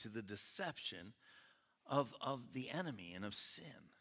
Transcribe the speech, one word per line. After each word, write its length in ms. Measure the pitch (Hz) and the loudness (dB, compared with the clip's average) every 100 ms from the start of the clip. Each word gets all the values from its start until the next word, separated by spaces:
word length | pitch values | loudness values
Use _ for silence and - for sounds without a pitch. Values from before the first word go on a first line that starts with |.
to 60 | 113 | -2
the 140 | 110 | -2
deception 920 | 98 104 - - 147 - - 90 92 - - - - - _ _ - | -2 0 2 2 2 0 -4 -4 -8 -12 -20 -20 -20 -20 _ _ 4
of, 260 | 139 120 - | 6 6 2
of 200 | 135 135 123 | 0 0 -2
the 180 | 131 127 | -4 0
enemy 420 | 208 269 117 85 | 0 0 -2 -6
and 100 | 90 | -4
of 100 | 101 | -2
sin 300 | 98 - - 151 - - - | 0 2 0 -4 -12 -16 -20